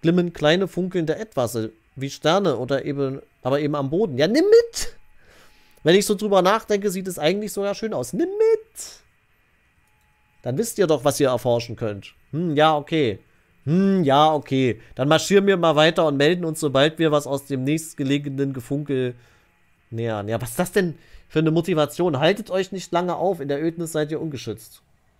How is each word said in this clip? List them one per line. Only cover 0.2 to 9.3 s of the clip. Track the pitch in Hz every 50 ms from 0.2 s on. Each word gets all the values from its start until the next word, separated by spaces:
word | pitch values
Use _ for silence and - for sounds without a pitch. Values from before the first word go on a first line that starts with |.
| 175 175 165
kleine | - 151 147 165 190 196 170
funkelnde | - 175 185 185 180 180 160 151 151
Etwas, | - 220 - - 139 123 110 120 117 110 107 - _ _ _ -
wie | 131 135 139
Sterne | - - - 151 170 196 202 170 131 107
oder | 127 123 139 135 -
eben, | - 143 139 139 131 135 131 - _ _ _ -
aber | 127 139 147
eben | 151 143 147
am | 147 139 131
Boden. | 151 185 226 185 131 120
Ja, | 147
nimm | 175 226 302 349
mit! | 415 440 466 466 466 - - - - - - - - - - - - - - - - _ _ _ _ _ _ -
Wenn | 156 175
ich | 202 202
so | - 214
drüber | 190 208 208 202 190 175
nachdenke, | 185 214 226 220 - 208 202 202 208
sieht | 175 190 185 190
es | 170 -
eigentlich | 151 156 190 208 214 202 -
sogar | 202 196 202 196
schön | - 220 220 208
aus. | 135 123 - -
Nimm | 226 349 370
mit! | 392 415 440 440 453 440 - _ _ - - - - - _ _ _ _ _ _